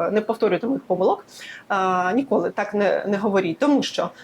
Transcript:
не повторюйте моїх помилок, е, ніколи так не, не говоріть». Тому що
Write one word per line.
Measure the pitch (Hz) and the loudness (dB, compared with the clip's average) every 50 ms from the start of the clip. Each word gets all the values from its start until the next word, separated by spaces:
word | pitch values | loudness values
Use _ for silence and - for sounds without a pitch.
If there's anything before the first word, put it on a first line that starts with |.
| 170 - 190 | 0 0 0
не | 214 | 0
повторюйте | 220 - 226 220 - 208 185 - - | 0 -2 -2 0 0 0 0 0 0
моїх | 226 269 269 - | -2 -4 -4 -2
помилок, | - 185 175 185 233 392 403 - - - - - - - - - - | -2 -2 2 2 2 0 0 -4 -12 -20 -20 -18 -18 -18 -14 -8 -4
е, | 202 196 190 185 185 180 180 180 190 | -2 0 0 0 0 0 0 0 0
ніколи | 247 277 - - 214 170 175 | 0 0 2 0 0 0 0
так | 180 - 202 - - | -2 -4 -4 -2 0
не, | 208 202 190 - 180 - | 0 2 2 2 0 0
не | 190 208 | 0 -2
говоріть». | 196 202 226 196 196 185 175 165 - | 0 0 0 2 2 2 0 -2 0
Тому | 269 294 294 262 - | 2 4 4 4 2
що | - - - 170 175 - - | 0 -2 -4 -4 -4 -6 -10